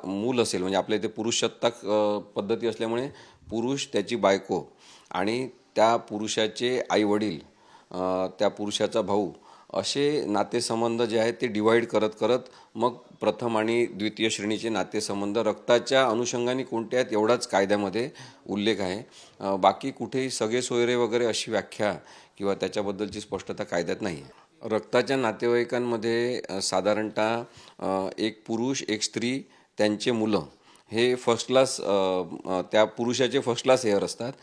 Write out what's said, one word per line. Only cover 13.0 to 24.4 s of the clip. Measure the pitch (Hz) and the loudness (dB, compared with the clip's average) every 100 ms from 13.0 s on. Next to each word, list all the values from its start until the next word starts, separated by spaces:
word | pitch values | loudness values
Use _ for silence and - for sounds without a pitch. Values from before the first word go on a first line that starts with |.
| - - | -14 -2
प्रथम | 107 104 120 110 | -2 0 -2 0
आणि | 110 117 120 | 0 0 0
द्वितीय | 98 107 107 110 | -2 -6 -2 -2
श्रेणीचे | 107 104 104 113 | -2 -4 -4 -2
नातेसंबंध | 104 92 107 104 101 101 107 | -2 -2 -4 -4 -4 -2 0
रक्ताच्या | 107 101 - 120 - 135 127 | 0 -2 4 4 4 4 4
अनुषंगाने | 110 120 123 120 131 | 2 0 -2 -2 -2
कोणते | 127 113 110 123 | -4 -6 -2 -2
आहेत | 113 | 0
एवढाच | 107 110 123 - | 2 4 2 2
कायद्यामध्ये | 95 98 104 101 98 120 - - - - | 0 2 2 0 -2 -4 -8 -20 -18 -6
उल्लेख | 101 104 101 | 0 0 0
आहे. | 95 98 - - - - | -2 -4 -8 -20 -20 -8
अ, | 98 98 | -4 4
बाकी | 98 - 139 | 4 4 -4
कुठेही | - 113 131 131 | -6 -4 -4 -4
सगेसोयरे | - 110 123 117 120 120 123 | -2 0 0 0 2 2 2
वगैरे | 117 120 117 | 2 2 2
अशी | 104 - | 0 -2
व्याख्या | 107 - - 104 90 - - - - | -2 -2 -2 -2 -2 -10 -20 -20 -4
किंवा | 98 | -2
त्याच्याबद्दलची | 92 92 107 101 98 104 107 | -2 -2 -2 -4 -4 -6 -6
स्पष्टता | - 95 - 98 | -8 -8 -8 -8
कायद्यात | 101 90 87 92 | -4 -2 -2 -4
नाही | 104 78 | -4 -6
आहे. | 67 - | -12 -20